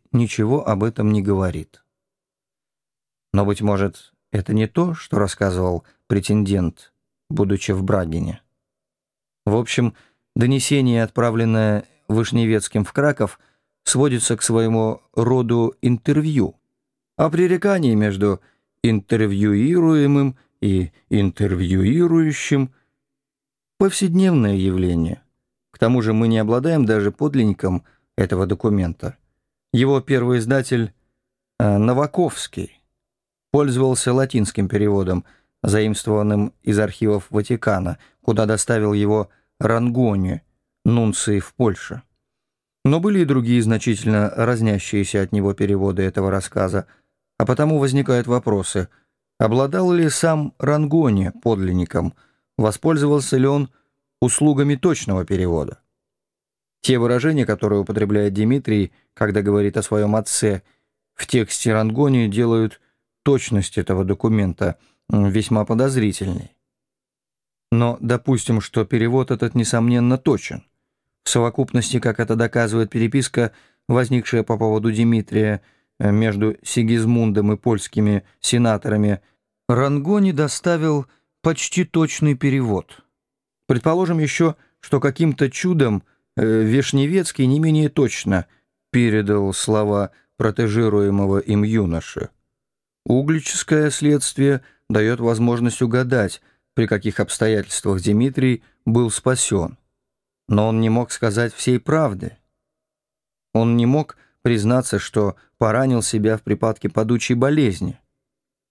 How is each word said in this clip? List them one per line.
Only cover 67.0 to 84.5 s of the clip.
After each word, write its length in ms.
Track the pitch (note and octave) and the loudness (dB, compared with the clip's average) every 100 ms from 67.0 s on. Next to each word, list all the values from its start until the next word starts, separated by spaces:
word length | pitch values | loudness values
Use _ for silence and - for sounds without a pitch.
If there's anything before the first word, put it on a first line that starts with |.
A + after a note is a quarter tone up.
| _ _ _ _ _ _ _ | _ _ _ _ _ _ _
Но 260 | A2+ A#2+ A#2+ | 0 0 -2
допустим, 600 | A#2 A#2+ - B2+ - A2+ | -2 -2 0 -2 0 -2
что 240 | - - | -2 -4
перевод 460 | G#2 A#2 A2+ B2+ B2+ | -2 0 0 0 0
этот, 240 | A#2+ A#2+ | -2 -2
несомненно, 640 | B2 A2 A#2 A#2 A#2+ A#2+ B2+ | -2 0 0 2 2 2 0
точен. 460 | D#3 A2+ - - - _ _ _ _ _ | 0 -2 -2 -12 -16 _ _ _ _ _
В 60 | - | -4
совокупности, 720 | B2 A#2 A#2 B2+ B2 A2 B2 | 0 0 -2 -2 -2 -2 -2
как 200 | B2 G#2+ | -2 -2
это 160 | A2+ A2 | -2 0
доказывает 540 | A#2 A#2+ A#2 A2+ A2 | 0 0 0 0 -2
переписка, 640 | A#2 A2+ C#3 B2 - A#2 - _ _ - | -2 0 0 -2 -2 -2 -4 _ _ -2
возникшая 540 | A#2+ A#2+ B2+ A2+ A#2 | 0 2 -2 0 -2
по 160 | G#2+ A2 | 0 0
поводу 340 | A2 A2 A2+ | 0 0 0
Дмитрия, 720 | G#2+ A#2 A2+ G#2 G#2 G#2+ G#2 - _ _ - | 2 2 2 0 0 0 -2 -8 _ _ -4
э, 120 | G2+ | 0
между 460 | G#2 A2 G2+ G#2+ G#2 | 2 2 0 -2 -4
Сигизмундом 920 | - - A2+ A#2 A2+ A#2+ A2+ G#2 G#2 | -4 -2 0 2 2 2 2 2 0
и 40 | G#2 | 0
польскими 680 | - G#2+ - - G#2+ G2+ - _ | 0 -2 -2 -2 0 0 -4 _
сенаторами, 800 | - A#2+ A#2 G#2+ - G#2+ G#2 G2 - _ _ _ - | -2 0 2 0 0 0 0 -2 -6 _ _ _ -2
Рангони 640 | A#2+ C#3 C#3+ D3 G#3 G3 | 0 0 -2 0 0 2
доставил 760 | D3+ D3+ - F3 E3+ D#3 D3 C3+ _ _ _ | 0 -2 -2 -2 0 0 -2 -4 _ _ _
почти 420 | E3 E3 - - | -4 -4 -4 -4
точный 500 | F3+ E3 D#3 - D3+ | -2 0 -2 0 0
перевод. 680 | C3+ C#3+ C3+ A#2+ F#2+ - - _ _ _ _ _ _ - | 0 0 0 0 -4 -6 -16 _ _ _ _ _ _ -4
Предположим 520 | B2 D#3+ E3+ F3+ E3 | 0 0 0 0 0
еще, 380 | D3 - E3 | -2 0 0